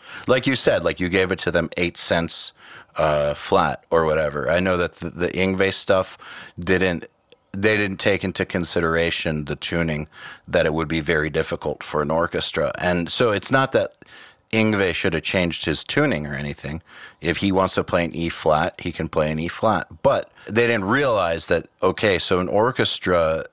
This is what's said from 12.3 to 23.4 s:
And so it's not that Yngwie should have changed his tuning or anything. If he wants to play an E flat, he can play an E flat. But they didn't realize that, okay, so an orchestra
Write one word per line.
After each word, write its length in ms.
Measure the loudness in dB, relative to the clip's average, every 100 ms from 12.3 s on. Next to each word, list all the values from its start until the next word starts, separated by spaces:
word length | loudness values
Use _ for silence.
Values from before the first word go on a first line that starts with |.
| -2 -4 -2 -2 -2
And 280 | -2 0 -2
so 200 | 0 0
it's 180 | 0 0
not 220 | 0 2
that 220 | 0 0 _ -20 -20 -20 _ -2
Yngwie 440 | 2 2 2 0
should 180 | 0 0
have 80 | -2
changed 420 | 0 0 0 -2 -4
his 180 | -4
tuning 420 | -2 0 0 0 -4
or 80 |
anything. 480 | -6 -6 -6 -8 -10 _ -20 -20 -6
If 180 | -4 0
he 140 | 2
wants 220 | 2 2
to 100 | 0
play 200 | 0 0
an 100 | 0
E 160 | -2 -4
flat, 500 | -2 2 2 0 -4
he 100 | -8
can 160 | -4 -2
play 220 | 0 0
an 80 | 0
E 100 | -4
flat. 540 | 0 0 0 -4 0
But 280 | 2 2 -4 -16 -2
they 180 | 2 2
didn't 200 | 2 2
realize 640 | 2 2 2 2 0 0
that, 200 | 0 -2 0
okay, 360 | 0 2 2 2
so 220 | 2 0
an 80 | 2
orchestra 960 | 2 2 2 -2 0 0 2 2 0